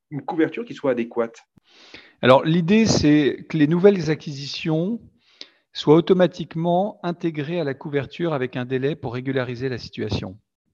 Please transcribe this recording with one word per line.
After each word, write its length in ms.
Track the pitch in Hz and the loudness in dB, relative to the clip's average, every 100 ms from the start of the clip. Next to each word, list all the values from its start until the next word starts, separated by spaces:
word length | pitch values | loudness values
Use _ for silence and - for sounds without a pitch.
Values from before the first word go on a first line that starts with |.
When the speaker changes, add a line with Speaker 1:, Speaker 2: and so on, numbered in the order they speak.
| - | -14
Speaker 1:
une 100 | 143 | -12
couverture 460 | - 160 151 - 233 | -6 -2 -2 -2 -12
qui 80 | |
soit 160 | 139 139 | -6 -2
adéquate ? 480 | 123 120 117 117 - _ _ _ _ - - _ - | -2 -4 -4 -6 -8 _ _ _ _ -20 -20 _ 0
Speaker 2:
Alors, 240 | 123 131 | 6 6
l'idée, 400 | 156 170 165 214 | 6 0 4 4
c'est 640 | 220 - 147 151 135 - - | 4 2 4 4 2 -2 -6
que 80 | 160 | 0
les 120 | 147 | 2
nouvelles 420 | 175 202 190 156 | 6 4 4 -2
acquisitions 920 | 156 165 139 139 - 170 156 185 233 - _ _ _ - _ _ | -4 -6 -12 -12 -8 -4 -2 -2 -6 -12 _ _ _ -20 _ _
soient 220 | - - | -4 4
automatiquement 1040 | 160 165 185 175 - 160 160 170 175 208 - | 4 6 4 4 0 -10 -4 0 0 -2 -6
intégrées 560 | 175 170 165 151 143 175 | -8 -6 -6 -6 -6 -4
à 40 | |
la 100 | 143 | -4
couverture 600 | 131 160 143 123 - 170 | -6 -6 -6 -6 -6 -4
avec 220 | 143 127 131 | -2 -4 -6
un 80 | |
délai 320 | 123 131 135 165 | -4 -2 -2 -4
pour 180 | 123 | -8
régulariser 540 | 123 135 131 123 117 131 | -8 -4 -4 -4 -6 -6
la 100 | 117 | -8
situation. 580 | - - 107 104 98 98 _ _ _ | -12 -10 -6 -6 -8 -14 _ _ _